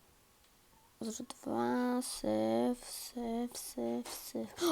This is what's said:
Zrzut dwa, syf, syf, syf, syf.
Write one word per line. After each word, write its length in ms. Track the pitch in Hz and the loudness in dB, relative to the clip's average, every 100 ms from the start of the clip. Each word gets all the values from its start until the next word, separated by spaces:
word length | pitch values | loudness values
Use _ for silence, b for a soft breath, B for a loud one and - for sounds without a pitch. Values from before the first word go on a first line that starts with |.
| - - - - - - - - - - | -20 -20 -20 -20 -20 -20 -20 -20 -20 -8
Zrzut 340 | 226 220 247 | -6 -6 -8
dwa, 680 | - - 226 240 247 247 247 | -8 -2 2 4 4 2 2
syf, 880 | 254 - 214 214 220 226 247 247 - | 0 -2 2 4 4 4 4 2 -4
syf, 680 | - - 240 233 233 240 - | -10 -8 -6 -2 0 -2 -4
syf, 560 | - - 233 240 240 | -8 -4 0 0 -2
syf. 340 | - - - 226 - 339 | -8 -6 -4 -4 0 2